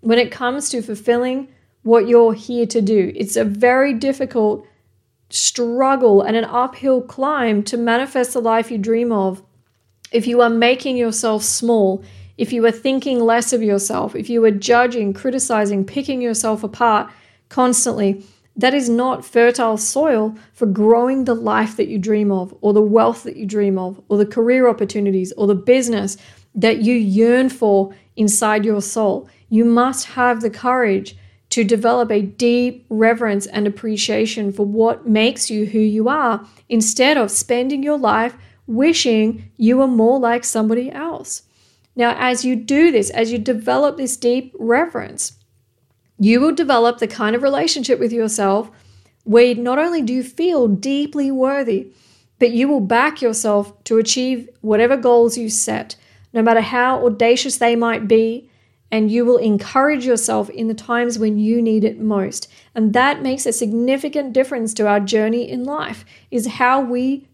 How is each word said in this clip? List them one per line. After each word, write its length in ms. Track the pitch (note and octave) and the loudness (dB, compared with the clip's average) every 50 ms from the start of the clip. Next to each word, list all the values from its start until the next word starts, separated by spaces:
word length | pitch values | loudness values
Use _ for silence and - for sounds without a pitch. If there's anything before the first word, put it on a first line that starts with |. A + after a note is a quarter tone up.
when 180 | - A3+ A3+ A#3+ | -2 2 2 2
it 140 | A#3+ A#3+ - | 2 0 -2
comes 360 | - B3+ B3 C4 C#4+ C#4 - | -6 -4 -4 -4 -4 -6 -6
to 120 | - A#3+ A3 | -6 -6 -6
fulfilling 640 | A#3 G#3+ G#3+ - B3 A#3 A#3+ B3 B3+ B3+ C4+ C4+ - _ _ _ _ _ _ - | -8 -10 -4 -2 0 0 0 0 -2 -4 -6 -8 -10 _ _ _ _ _ _ 0
what 240 | A3 A3+ A#3 G3 A#3 | 2 4 4 4 4
you're 260 | A#3+ A#3 A#3 A3+ A3 | 6 6 6 4 2
here 320 | A3 - - B3 A#3+ A#3 | -2 -6 -6 -4 -2 -2
to 160 | A3 - A#3 G3+ | -2 0 0 0
do. 300 | G3 A3 G#3 F3+ - - | 2 2 2 2 0 -2
It's 220 | - G3+ G3 - | -6 -8 -4 -2
a 80 | A3+ A3+ | -2 -2
very 500 | G#3 G3+ G#3 B3 A#3+ B3 C4 C4+ C#4+ C4 | -2 0 2 2 4 4 4 2 0 0
difficult 720 | A3+ C#4 C4+ C4+ - C4+ B3+ - A#3+ G#3+ G#3+ G#3+ - - - _ _ _ _ _ _ _ _ _ _ _ _ - | -2 -2 -2 -2 -2 -4 -4 -2 0 0 0 -2 -4 -8 -16 _ _ _ _ _ _ _ _ _ _ _ _ -6
struggle 880 | - - - - - A#3+ A#3 A#3 B3 C4 C4+ C4+ C4 B3+ A3 G3+ G3 - | -4 -2 -2 -2 -2 -4 -2 -2 0 0 2 2 4 4 4 6 4 4
and 140 | - A3 | 2 0
an 80 | A3+ A3+ | -2 -2
uphill 580 | - - A#3+ B3 C4 - - C4 C4+ C4 B3 B3+ | -2 -2 -2 -2 -2 -4 -4 -2 0 0 0 -2
climb 600 | B3+ - - C4 C#4+ D4+ C#4+ B3 A3+ G#3+ G3+ G#3 | -4 -8 -6 -4 -2 -2 -2 0 0 0 0 -2
to 120 | - - | -2 -4
manifest 560 | A#3 A#3 A#3 A3+ A#3+ C4+ C4+ - C4+ B3 B3 - | -4 0 0 0 0 -2 -2 -2 -2 -2 -2 -2
the 80 | B3+ | -2
life 300 | A3+ A3+ A3 A3+ A3+ - | 0 0 0 0 0 -2
you 80 | A#3+ G#3 | -6 -6
dream 320 | F#3+ A3+ A3+ A3+ A#3+ A#3+ | -2 -2 0 0 0 0
of 320 | A3+ G3+ F#3+ F#3+ F#3 F#3+ - _ _ _ _ _ _ _ _ _ _ _ - - - | 0 0 0 -2 -4 -6 -10 _ _ _ _ _ _ _ _ _ _ _ -10 -4 -2
if 140 | A#3 G#3+ B3 | -2 -2 2
you 120 | A#3+ A#3+ | 4 4
are 100 | A#3+ A#3 | 4 4
making 460 | A#3 A3+ A#3 A#3+ C4 B3+ - C#4 B3+ | 4 4 4 2 2 2 -2 -4 -2
yourself 460 | B3 A#3+ A3+ A3 - - A3+ G#3+ G#3+ G#3+ | -2 -2 -2 -2 -2 -2 -2 -2 -2 -2
small, 600 | - - - A#3+ A#3 A#3 A3 G3 F#3+ F#3+ G3 - - - - - - _ - | -4 -4 -2 0 0 2 4 2 2 0 -2 -6 -14 -20 -20 -20 -20 _ -6
if 140 | A#3+ A3+ B3 | -4 -4 0
you 120 | A#3 A3+ | 2 2
are 60 | A#3 | 2
thinking 480 | A3 A3+ - C4+ C4+ C4+ C4 C#4+ B3+ A#3+ | 2 0 -2 -2 -2 -2 -2 -2 -2 0
less 340 | A#3 A3+ A3+ A#3+ A3+ - B3+ | 2 2 2 2 0 0 -2
of 100 | A3+ A3 | 0 0
yourself, 520 | G#3 G3+ G3+ G3 - G#3+ - G#3+ G#3 - | 0 0 0 -2 -2 -4 -4 -6 -6 -6
if 160 | - G#3+ - | -8 -6 -4
you 140 | A#3+ A#3 A3+ | 0 2 4
are 80 | A3 G#3 | 4 2
judging, 600 | G3 G3 - A#3+ A#3+ B3 B3 A#3+ A#3+ G#3 G3+ G3 | 2 0 2 4 4 4 2 0 -2 -4 -4 -4
criticizing, 720 | - - C4 B3 C4 B3+ - A#3 G#3+ G#3+ G3+ G#3 G3 G3 | -4 -4 -4 -2 -2 -2 -2 0 0 0 0 0 -2 -4
picking 380 | G3 - - C4+ D4 C4+ B3+ B3 | -4 -6 -6 -6 -4 -4 -4 -4
yourself 400 | A#3 A3+ A3 - A3 A3 G#3+ A3 | -4 -4 -2 -2 -2 -2 -2 -4
apart 480 | G3+ - - A#3+ A#3 G#3+ G#3 - - - _ _ _ _ _ _ _ | -8 -4 0 2 2 2 2 0 -4 -10 _ _ _ _ _ _ _
constantly, 760 | - C4+ B3+ B3 A#3+ A#3+ - B3 A3 G#3+ G3+ G3 G3 G3 - - _ _ _ _ _ | -2 0 2 2 2 0 0 -2 -2 0 0 0 -2 -2 -6 -16 _ _ _ _ _
that 180 | G#3+ A#3 B3+ C4+ | -2 0 0 2
is 140 | C#4+ B3+ A#3+ | 0 0 0
not 360 | A#3 A#3 B3 C4 B3+ - - | 0 0 0 0 -2 -4 -8
fertile 520 | - - A#3+ A#3 A#3+ A#3+ C4+ A#3+ A3+ A3 | -2 2 4 4 4 4 2 0 0 0
soil 600 | G#3+ G#3+ - - C4+ D#4 D#4+ C4 A3 G#3+ A3 A3 - - _ _ | -2 -4 -4 -2 0 0 2 2 2 0 -2 -4 -8 -14 _ _
for 140 | - B3 | -2 -2
growing 580 | G#3 F#3+ G3+ G#3 A3 A#3 A#3 A#3+ B3+ C4+ C4+ B3+ | 0 0 4 4 6 6 6 4 2 0 0 0
the 100 | A#3+ A#3 | -2 -2
life 420 | A3+ A#3 G#3 G#3+ A3 A3 A3 - | -2 -2 0 0 0 0 0 -2
that 120 | - G#3 - | -4 -4 -2
you 100 | A3 G3+ | -4 -4
dream 320 | F3+ A3 G#3+ G#3+ G#3 G3+ | -2 0 0 2 2 2
of, 240 | G3 F#3+ F3+ F#3+ - - | 0 -2 -2 -6 -8 -4
or 120 | - G#3 G3+ | 0 2 4
the 80 | G#3+ | 4
wealth 440 | G#3+ G#3 G#3+ A3+ A3+ A#3+ A#3 - - | 4 4 4 4 4 2 0 -2 -8
that 120 | A#3+ - | -14 -12
you 80 | - A3 | -10 -10
dream 320 | F#3+ G#3+ G#3 G3+ G3 F#3+ | -6 -4 -2 0 0 0
of, 240 | F#3 F3+ F3+ F#3+ - - - | -2 -4 -6 -10 -12 -6 -2
or 80 | G#3 | 0
the 100 | G3+ G#3 | 0 0
career 420 | G#3 - B3 A3+ A#3+ B3+ C4 B3+ A#3+ | 0 0 0 0 2 2 4 4 2
opportunities, 640 | A3 A3+ G#3 G3+ - G#3+ G3+ G3 F#3+ F#3+ F#3 F#3+ - | 2 0 -4 -4 -4 -2 -2 0 0 -2 -2 -4 -4
or 160 | - G#3 G3+ | -2 0 0
the 60 | G#3 | 0
business 600 | F#3 G3 B3+ B3 C4 B3 A#3+ A3+ G3+ G3 G3 - - - - - _ _ _ - | 2 2 4 4 4 2 0 -2 -2 -4 -4 -8 -10 -16 -20 -20 _ _ _ -4
that 280 | G#3 G3+ A3+ A3+ - A3 | 0 2 2 2 2 2
you 120 | A3+ B3 | 2 2
yearn 540 | A#3 G#3+ G3 F#3+ G#3+ A3+ A#3 A#3+ B3+ C4 C4 | 2 0 0 2 2 4 4 4 2 2 0
for 440 | C4 - A#3+ G#3 G3+ G3 G3 G3 - - _ _ _ | -2 -2 0 2 2 2 2 0 -4 -14 _ _ _
inside 500 | - G#3+ G3+ G#3 - A3+ G#3+ G#3+ G#3+ G3+ | -2 0 0 0 0 0 0 0 0 0
your 160 | A3+ G#3 G3+ | 0 0 -2
soul. 480 | G3 - - A#3 G#3+ G3+ - C#4 - - _ _ _ _ | -4 -4 -4 -2 0 0 -2 -2 -6 -12 _ _ _ _
You 160 | A3+ G#3+ A#3 | 2 2 4
must 420 | A#3 A#3 A#3+ B3 C4 C4 - - | 4 4 4 2 2 -2 -4 -8
have 340 | - - C4 B3 B3 A#3+ A3+ | -8 -2 0 0 2 2 0
the 100 | A3+ A3 | -2 -6
courage 640 | A3 - - B3 B3+ B3+ B3 G#3 F#3+ F#3+ G3 - - - - - _ _ _ _ | -6 -4 -2 -2 0 0 0 0 0 -2 -4 -8 -14 -20 -20 -20 _ _ _ _
to 140 | - A#3+ A3 | -2 -2 0
develop 460 | G3 A#3 G#3 A#3 A#3 A#3+ B3 A#3+ A3 | 2 2 2 2 2 2 2 2 0
a 120 | A3 G#3 G3+ | 0 0 -2
deep 640 | G3 G3+ - A#3+ A#3+ A#3+ B3 B3 B3+ B3+ - - - | -2 -4 -2 0 2 2 2 0 -2 -4 -8 -10 -8
reverence 580 | A3 G#3+ A3 A3+ A#3 A3+ A#3+ G#3+ G3+ G3+ G3+ | -2 2 2 2 2 2 0 -2 -2 -2 -4
and 200 | - - G#3+ G#3 | -6 -4 -2 -2
appreciation 840 | G#3 G3+ - - A3 G#3+ G3+ - - G#3 G#3+ A3+ A3 - A3+ G#3 G3+ G3 | -2 -4 -4 -6 -6 -4 -4 -2 -2 -2 0 -2 -2 -2 -4 -4 -4 -4
for 120 | G3+ G3+ | -2 -4
what 400 | G3+ G#3 A3+ A3 A3+ A#3 - - | -2 0 2 2 2 0 0 0
makes 440 | A#3+ G#3+ G#3+ A3 B3 C4+ - - - | 0 2 4 4 2 0 -2 -6 -6
you 160 | A3+ G#3 G#3+ | -4 -4 -4
who 120 | G#3 G#3+ A3 | -2 0 0
you 280 | G#3+ G#3+ G#3 A3 A3 B3 | 0 2 0 0 0 0
are, 360 | C#4+ D#4 C#4+ A#3 G#3 G3+ - - _ _ _ - | 0 0 0 -2 -2 -4 -6 -12 _ _ _ -4
instead 480 | A#3 A3+ A3 - - - B3+ C#4 D4+ | -2 0 0 0 0 2 2 4 4
of 140 | C#4 A3+ G3+ | 2 2 0
spending 520 | - - - - A#3+ B3 B3 C4+ D4 C4+ C#4 | -2 -4 -4 -2 -2 -2 -2 -2 -4 -4 -2
your 160 | D4 D4+ C#4+ | -2 -2 0
life 380 | B3+ G#3+ G#3 A3 A3+ A#3+ - - - - _ _ _ | 0 0 0 0 0 -2 -6 -10 -18 -20 _ _ _
wishing 840 | - A3+ A#3 C#4 E4 E4 - - B3+ A3+ A3 G#3+ A3 A3+ - - - - | -6 -2 0 2 2 2 2 0 0 2 2 2 0 -2 -4 -10 -18 -6
you 200 | - A3 A3+ B3+ | -2 2 2 4
were 100 | B3+ C4+ | 4 2
more 320 | C4 B3 A3 A3 A#3 B3+ C#4 | 2 2 2 2 4 2 2
like 240 | B3 A#3 A#3 A#3+ A#3+ | 2 0 0 -2 -2
somebody 460 | - - A3+ A3 G#3+ A3+ A#3+ B3+ C4 | -4 -2 -2 0 0 0 -2 -4 -6
else. 520 | - C4+ D#4 E4+ D#4 - - - - - - _ _ _ _ _ _ _ _ _ _ | -8 -10 -10 -10 -10 -10 -12 -12 -14 -14 -14 _ _ _ _ _ _ _ _ _ _
Now, 220 | A#3+ A#3+ A#3+ - - | -2 -2 -2 0 -2
as 260 | B3+ B3+ B3 A#3+ - | -2 -2 -2 -2 -2
you 120 | B3+ B3+ | -2 -4
do 340 | A3 A3 - C#4 C#4+ E4 E4+ | -4 -2 -2 2 4 4 4
this, 200 | C#4 A3 G3 - | 4 2 0 0
as 200 | - - A3+ A3 | -2 -4 -4 -2
you 80 | A#3+ A#3 | -4 -4
develop 580 | G#3+ C4+ A#3+ G#3+ A3 B3 B3+ C4 D4 C#4+ C#4+ | -2 -2 -4 -2 -2 -2 0 0 0 0 -2
this 200 | - C4+ A#3+ - | -4 -6 -8 -6
deep 360 | - - A#3+ B3 C4 B3+ - - - | -4 -2 0 0 0 -2 -8 -10 -6
reverence, 800 | A3+ A3+ A#3 C4+ E4+ E4+ - A#3 F#3+ - - - - - - _ _ _ _ _ _ _ _ _ _ _ _ _ _ _ _ - | -2 0 0 0 0 -2 -4 -8 -10 -10 -10 -10 -10 -10 -12 _ _ _ _ _ _ _ _ _ _ _ _ _ _ _ _ 0
you 220 | G3+ G#3+ A#3 B3 | 2 4 4 4
will 120 | C#4 D#4+ D4 | 4 2 2
develop 460 | D4+ E4 C4+ C4+ A#3 A#3 A#3+ A#3+ A#3+ | 0 0 2 2 4 4 2 2 0
the 80 | A#3 | -4
kind 300 | A3 - A#3+ G#3+ G#3+ A3+ | -6 -4 -4 -2 -2 -2
of 60 | A#3+ C#4 | 0 0
relationship 580 | C4+ C#4 C#4 E4+ E4 - D4 A#3 - B3+ - | 0 0 0 -2 -2 -2 -4 -2 -2 -2 0
with 120 | A#3+ A3 A#3 | 0 -2 -2
yourself 580 | A#3 A3 A3 A3 - G3+ G3 F#3+ G#3+ - - - _ _ _ _ _ _ _ _ _ _ | -2 -2 -2 -2 -2 0 0 0 0 -2 -4 -10 _ _ _ _ _ _ _ _ _ _
where 300 | A3 G#3 A#3 A#3+ B3 A#3+ | 2 4 6 6 4 4
not 240 | A3+ A#3+ A#3+ B3+ C#4+ | 0 -2 -2 -2 0
only 240 | D#4+ F4 E4+ D#4+ C4 | 0 0 -2 -2 -2
do 100 | A3 B3+ | -2 -2
you 100 | B3+ B3 | -4 -6
feel 440 | - - - E4 F4+ E4+ C#4+ A#3+ | -6 -6 -4 -2 0 2 2 2
deeply 640 | A3 G3 G3 G3 C4+ C#4 C#4+ D4 D4 D4 D4 C#4 C4+ | 2 0 0 -2 -4 -4 -2 -4 -4 -4 -4 -4 -2
worthy, 580 | C4+ C4 B3+ C4+ C#4 C#4 C4+ A3+ G3 G3 - - - _ _ _ _ _ _ _ _ _ | -2 0 0 0 0 -2 -2 -2 -2 -4 -4 -8 -14 _ _ _ _ _ _ _ _ _
but 120 | A#3+ A#3+ | 0 2
you 160 | A#3 A#3 C4 | 2 2 0
will 140 | C#4 D4 C4 | 2 0 0
back 420 | G3 F#3+ A#3 A#3 C4+ D#4 D#4 - C4+ | 0 0 2 2 2 0 -2 -2 -4
yourself 640 | A#3 A3 A3 - G#3+ G#3 G3+ G3+ G3+ - _ _ | -4 -2 -2 -2 0 0 0 -2 -4 -8 _ _
to 140 | - A3+ A3 | -2 0 0
achieve 500 | A3 A3 - C4 B3+ C4 C4 A#3 A#3+ - - _ | 0 0 -2 -2 -2 -2 -4 -4 -6 -12 -18 _
whatever 360 | - G#3+ G#3+ A3 A#3 A#3+ C4+ | -4 0 2 2 2 2 2
goals 400 | C4 A#3 B3 A#3+ A#3 A#3 A#3 A#3 | 2 2 4 4 4 4 4 2
you 120 | A#3+ A#3 A3 | -2 -4 -4
set, 460 | A3 - - G#3+ A3 G#3+ - - - - _ _ _ _ _ _ - | -4 -4 -4 -4 -4 -6 -8 -10 -14 -20 _ _ _ _ _ _ -2
no 100 | A3+ A3 | 0 2
matter 180 | A#3 A3+ A3+ A3 | 4 4 4 2
how 420 | - B3+ B3 B3 B3+ C4 - A#3+ | 0 -2 0 0 0 0 0 0
audacious 540 | A#3+ G#3+ G3+ A#3 A#3 B3 C4 - C4+ - - | 0 0 2 2 2 2 2 0 -4 -4 0
they 180 | A#3+ A#3 A#3 | 0 0 2
might 320 | A#3 A#3 A#3 A3+ A3+ A3 G3 | 0 0 -2 -2 -4 0 2
be, 420 | A3+ A3+ A3+ A3+ A3+ C4 - _ _ _ _ _ _ _ _ _ A3 | 2 2 2 2 -2 -6 -10 _ _ _ _ _ _ _ _ _ -2
and 180 | A3 G#3+ G#3 | -2 0 0
you 140 | G#3+ A#3+ A#3+ | 0 0 2
will 140 | A#3+ B3 A#3+ | 2 2 2
encourage 680 | - A3 G#3 G3+ - - - C4+ C4+ D4+ D4+ C4 A#3+ | 2 2 0 0 -2 -2 0 2 2 2 0 0 0
yourself 420 | C4 A#3+ A3+ A3+ - A3 G#3+ G3+ G#3 | -2 -2 0 0 -2 -2 -2 -4 -4
in 180 | - - A3+ A3 | -6 -6 -6 -6
the 60 | A3+ | -6
times 440 | A3 - - A#3+ A#3+ A#3+ A#3+ A#3 A3 | -8 -6 -4 -2 -2 -2 -2 -2 -2
when 180 | A3 G#3+ G#3+ | -2 0 0
you 240 | G#3 G#3+ G#3+ A3+ A#3+ | 0 0 0 0 0
need 220 | A3+ A3+ A3 A3 G3+ | 2 2 2 2 0
it 160 | A3 A3 - | 0 -2 -2
most. 480 | A3 G#3+ G#3 G3 F#3+ G3 - - - - _ - _ _ - | -4 -2 -2 -2 -2 -4 -6 -10 -14 -16 _ -20 _ _ -4
And 160 | A#3 A3 G#3+ G#3 | -2 0 0 2
that 300 | A#3+ B3+ C#4+ D4 D4 C4+ | 2 2 2 0 -2 -4
makes 220 | C4 C4 C#4 - | -4 -4 -4 -4
a 80 | B3 A3+ | -4 -4
significant 800 | - B3 G#3 G#3+ A#3 A#3+ B3+ C4+ C4+ D4 D4 D4 D4+ C#4 C4 A3 | -2 -4 -4 -2 -2 0 0 0 -2 -2 -4 -4 -4 -6 -2 0
difference 400 | C4 C4+ C4 C#4+ A#3+ A3+ A3 A3 | 0 0 0 -2 -6 -6 -6 -4
to 120 | - G#3+ | -2 0
our 140 | G#3 G#3 G#3 | 2 2 2
journey 500 | G3+ G3 A#3 G#3+ G#3+ A3 A3+ A#3+ A#3+ - | 0 0 0 0 0 0 0 -2 -4 -6
in 140 | - B3 B3 | -6 -8 -6
life, 400 | C4+ C#4+ D4+ - - A3 - - - - - _ _ | -6 -6 -6 -8 -8 -10 -12 -16 -20 -20 -20 _ _
is 160 | - A#3+ G#3+ | -4 -4 -4
how 340 | A#3+ - - B3+ B3 C4 C#4 | -4 -2 0 2 2 2 2
we 460 | C4+ A#3+ B3 B3 B3+ C4 C#4 C#4 - _ | 0 0 -2 -2 -2 -2 -4 -4 -8 _